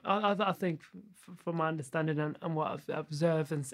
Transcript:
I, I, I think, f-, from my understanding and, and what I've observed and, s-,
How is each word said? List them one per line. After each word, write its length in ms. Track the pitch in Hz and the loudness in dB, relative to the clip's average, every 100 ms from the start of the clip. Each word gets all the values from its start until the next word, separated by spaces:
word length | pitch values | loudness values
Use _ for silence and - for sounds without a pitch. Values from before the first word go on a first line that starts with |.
| - | 0
I, 280 | 196 208 | 2 2
I, 160 | 196 202 | 2 2
I 20 | |
think, 300 | 175 185 156 - | 0 0 -2 -6
f-, 440 | 185 208 185 - 175 | -20 -20 -20 -20 -12
from 180 | - 170 | -4 0
my 120 | 160 | 0
understanding 500 | 160 143 165 156 151 | 0 -2 0 2 2
and, 180 | 151 151 | 0 -2
and 140 | 170 156 | -2 0
what 120 | 151 | 0
I've 180 | - - | -2 -4
observed 640 | 147 156 151 165 160 151 | -6 -4 2 4 4 2
and, 120 | 151 | -2
s-, 100 | 135 | -4